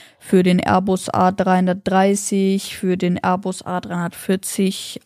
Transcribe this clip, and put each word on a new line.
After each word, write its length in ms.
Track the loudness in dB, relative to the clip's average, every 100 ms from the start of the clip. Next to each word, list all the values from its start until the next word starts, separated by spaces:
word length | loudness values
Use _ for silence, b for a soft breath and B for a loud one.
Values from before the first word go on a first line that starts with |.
| B B
für 240 | 0 2
den 160 | 4 2
Airbus 500 | 2 2 2 -2 -2
A 220 | 2 2
dreihundertdreißig, 1500 | 2 2 2 2 0 0 2 4 2 0 0 2 0 -4 -6
für 180 | -2 0
den 220 | 0 0
Airbus 460 | 0 -2 -2 -8
A 160 | -6 -8
dreihundertvierzig 1200 | -6 -6 -6 -6 -4 -2 -2 -2 -2 -2 -10 -14